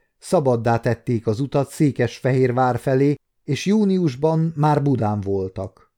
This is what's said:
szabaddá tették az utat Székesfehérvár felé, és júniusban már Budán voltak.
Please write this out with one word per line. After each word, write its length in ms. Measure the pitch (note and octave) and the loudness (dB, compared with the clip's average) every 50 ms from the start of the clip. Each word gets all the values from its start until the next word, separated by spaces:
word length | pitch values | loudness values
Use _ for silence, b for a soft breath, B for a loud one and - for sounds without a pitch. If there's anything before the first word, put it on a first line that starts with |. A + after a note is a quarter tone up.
| _ _ _ | _ _ _
szabaddá 640 | _ - - F#3+ E3+ C3+ C3 B2 A#2 A2 A#2+ A#2 A2+ | _ -6 -2 0 0 2 2 0 0 0 0 0 0
tették 480 | - B2 A2+ - - - B2 A2 - | 0 -2 -4 -4 -2 -4 -4 -2 0
az 120 | A2+ G#2+ A2+ | -2 -2 -2
utat 300 | C#3+ B2 - C#3+ C3 - | -2 -2 -2 -2 -2 -2
Székesfehérvár 1120 | - - D#3+ C#3 A#2+ - B2 A2+ - - - B2 C3+ B2+ C3 B2 A#2+ B2+ B2+ B2+ A#2+ A#2 | -2 0 0 0 2 0 -2 -4 -4 -2 -2 0 2 2 2 2 2 2 0 0 0 -2
felé, 360 | - C#3+ C3 C3 C#3 C#3+ C#3+ - _ _ _ _ _ | -2 0 2 2 2 2 0 -2 _ _ _ _ _
és 220 | - C3+ - - | -6 -4 -2 0
júniusban 880 | F#3 G#3 A3 G#3 G3 F#3+ F#3 F3 D3+ B2 C3 D3+ D#3+ D#3+ D#3+ D#3+ E3 E3 | 0 2 2 2 2 2 2 0 -2 -2 0 -2 0 0 0 0 -2 0
már 260 | C#3+ D3 D3+ D3 C#3+ | 0 2 2 2 2
Budán 400 | C#3 C#3+ C3 A2+ A2 G#2 G#2+ G#2 | 2 0 0 0 0 -2 -2 -2
voltak. 720 | F#2+ G2 G2 G2 F#2+ F#2+ - G2 F#2+ F#2 _ _ _ _ _ | -2 -2 -2 -2 -4 -6 -6 -10 -10 -10 _ _ _ _ _